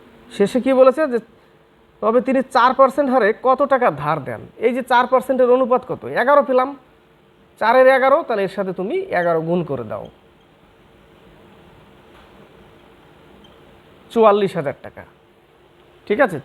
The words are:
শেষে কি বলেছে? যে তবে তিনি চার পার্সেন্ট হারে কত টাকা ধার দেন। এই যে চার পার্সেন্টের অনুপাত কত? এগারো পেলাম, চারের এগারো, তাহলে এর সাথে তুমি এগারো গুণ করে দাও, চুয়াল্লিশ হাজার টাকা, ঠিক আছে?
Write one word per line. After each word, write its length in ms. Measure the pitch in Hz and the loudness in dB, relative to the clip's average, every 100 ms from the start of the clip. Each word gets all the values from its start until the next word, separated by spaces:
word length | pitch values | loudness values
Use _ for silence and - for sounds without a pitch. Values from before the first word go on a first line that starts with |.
| - - - | -20 -20 -14
শেষে 280 | - 202 254 247 | -4 -2 -2 0
কি 80 | 254 | 4
বলেছে? 220 | 262 277 302 | 4 2 -4
যে 60 | 233 - _ _ _ _ _ _ - | -4 -8 _ _ _ _ _ _ -6
তবে 180 | 208 240 254 | -2 -2 0
তিনি 120 | 269 262 254 | -2 -2 0
চার 160 | 247 262 | 0 2
পার্সেন্ট 280 | 262 294 277 | 2 2 0
হারে 160 | 254 202 220 254 | 2 0 0 0
কত 120 | 254 277 | 0 0
টাকা 140 | 262 233 143 | 0 0 -2
ধার 160 | 151 156 131 | -4 -6 -6
দেন। 140 | 113 120 - 226 | -12 -14 -4 -4
এই 60 | 247 | -2
যে 60 | 240 | 0
চার 140 | 240 247 | 0 2
পার্সেন্টের 380 | 254 254 262 247 247 | 0 0 0 2 2
অনুপাত 280 | 247 247 - | 2 -2 -4
কত? 120 | 156 117 151 | -12 -8 -4
এগারো 200 | 240 294 269 | 2 2 2
পেলাম, 200 | 254 262 285 _ _ _ _ _ _ _ - | -2 -2 -8 _ _ _ _ _ _ _ -6
চারের 280 | 214 262 262 262 | 2 4 6 4
এগারো, 200 | 262 294 330 | 4 2 0
তাহলে 160 | 220 190 | -4 -4
এর 60 | 202 | -4
সাথে 140 | 190 180 | -8 -6
তুমি 160 | 190 370 381 175 | -6 -6 -4 -4
এগারো 200 | 170 165 165 | -2 -2 -2
গুণ 100 | 180 156 | -4 -4
করে 160 | 135 110 | -8 -8
দাও, 140 | 107 113 _ _ _ _ _ _ _ _ _ _ _ - - - - - - - _ _ - - - - - - - - _ _ _ - - - _ - - _ _ - | -12 -12 _ _ _ _ _ _ _ _ _ _ _ -20 -20 -20 -20 -20 -20 -20 _ _ -20 -20 -20 -20 -20 -20 -20 -20 _ _ _ -20 -20 -20 _ -20 -20 _ _ -8
চুয়াল্লিশ 400 | 233 220 202 196 175 | 2 4 4 0 -4
হাজার 180 | 139 117 104 | -8 -10 -16
টাকা, 180 | 104 90 _ _ _ _ _ _ _ _ _ - | -20 -20 _ _ _ _ _ _ _ _ _ -6
ঠিক 120 | 208 254 | -2 0
আছে? 120 | 151 | -2